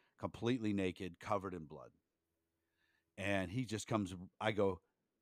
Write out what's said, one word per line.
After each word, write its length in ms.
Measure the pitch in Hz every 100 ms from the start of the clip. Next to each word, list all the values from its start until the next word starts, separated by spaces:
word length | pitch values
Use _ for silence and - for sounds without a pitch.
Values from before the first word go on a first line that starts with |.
| _ -
Completely 520 | 98 - 117 127 110
naked, 460 | 101 95 90 92 85
covered 360 | - 104 95
in 100 | 90
blood. 260 | 73 73 58 - _ _ _ _ _ _ _ _ _ _ _ -
And 320 | 98 98 90
he 160 | 113 117
just 200 | 107 -
comes, 280 | 117 92 92 92 -
I 120 | 110
go, 280 | 104 98 92 _ _ _ _